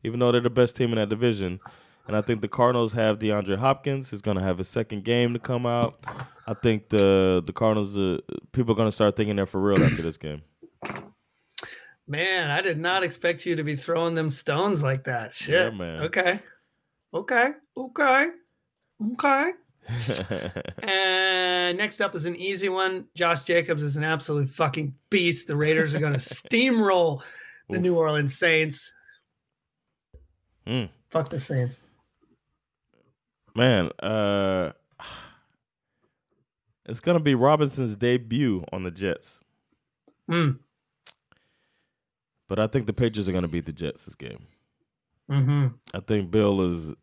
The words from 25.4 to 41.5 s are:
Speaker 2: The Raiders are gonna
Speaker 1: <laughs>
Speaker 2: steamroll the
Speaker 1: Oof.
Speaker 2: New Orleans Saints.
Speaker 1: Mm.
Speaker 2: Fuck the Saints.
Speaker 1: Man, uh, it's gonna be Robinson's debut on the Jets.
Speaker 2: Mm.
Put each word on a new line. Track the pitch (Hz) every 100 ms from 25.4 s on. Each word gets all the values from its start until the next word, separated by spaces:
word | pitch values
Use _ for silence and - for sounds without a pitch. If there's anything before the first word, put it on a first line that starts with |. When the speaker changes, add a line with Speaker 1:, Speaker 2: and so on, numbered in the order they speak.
| -
Speaker 2:
The | 147
Raiders | 151 160 160
are | 151
gonna | 151 139
Speaker 1:
<laughs> |
Speaker 2:
steamroll | - - - 226 262 233 208 185 170 139 - - - - _
the | 190
Speaker 1:
Oof. |
Speaker 2:
New | 180 170
Orleans | 160 151 143 -
Saints. | 175 160 156 143 - _ _ _ _ _ _ _ _ _ _ _ _ - _ _ _ _ -
Speaker 1:
Mm. | 123 98 _ _
Speaker 2:
Fuck | 160 147
the | 151
Saints. | - 135 123 - _ _ _ _ _ _ _ _ _ _ _ _ _ _ _ _ _ 110
Speaker 1:
Man, | 127 107 85 -
uh, | 98 110 104 101 98 92 85 - _ _ - - - _ _ _ _ _ _ _ _ _ _ _ _ _ _ _ -
it's | 117
gonna | - 175
be | 147 131
Robinson's | 131 151 147 135 123 104
debut | 120 123 113 120 135 95 80
on | 92
the | 92
Jets. | 85 98 - - - _ _ _ _ _ _ _ _ -
Speaker 2:
Mm. | 170 151 131 _ _ _ _ - _ _ _ _